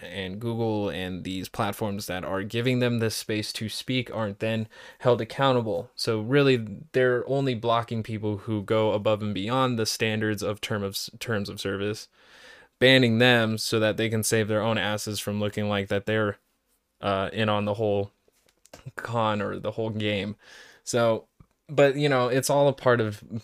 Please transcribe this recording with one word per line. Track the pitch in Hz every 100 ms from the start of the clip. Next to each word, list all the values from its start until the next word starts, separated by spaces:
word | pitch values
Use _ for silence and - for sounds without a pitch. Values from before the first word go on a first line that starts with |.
and | 90 90 92 95
Google | 117 113 113 107 104
and | 80 92 90
these | 92 95 92
platforms | - 107 98 110 101 -
that | 92
are | 90 95
giving | 104 113 120 127
them | 123 120
this | 113 -
space | - 107 104
to | - 110
speak | - - 127 120
aren't | 107 110 98
then | 110 113 110 - - -
held | 127 117
accountable. | 110 - 139 127 110 87 98 -
So | - 110
really, | 107 139 139 127 107 101 -
they're | 131 127 123 -
only | 135 139 120
blocking | 117 117 113 117
people | 107 110 107 104
who | 107 107
go | 98 110 110
above | 104 104 107
and | 107
beyond | 98 101 127 131 120
the | 110
standards | - 110 110 107 104
of | 98 104
term | - 107
of | 98
s-, | 98 - -
terms | - 107 101
of | 98
service, | 98 98 101 110 - _ _ - - - - _
banning | 127 131 123 113
them | 123 120 113 110
so | - 113
that | 110 101
they | 113
can | 113
save | 104 113 104
their | 107
own | 110 110
asses | 98 107 - 104
from | - 104
looking | 104 101 104
like | 101 98
that | 101 98
they're, | 110 107 101 _ _ _ _ _ _
uh, | 101 98 95
in | - 107
on | 104
the | 104
whole | 104 107 101 101 _ _ _ _ _ _ - -
con | - - 117 110 104
or | 101 98
the | 98
whole | 107 113
game. | 107 107 104 98 107 - - - -
So | - 123 117 113 - _ - _ -
but, | 143 143 139
you | 147
know, | 135 123
it's | 135 -
all | 143 143
a |
part | 135 131 120
of | 110 104 - 113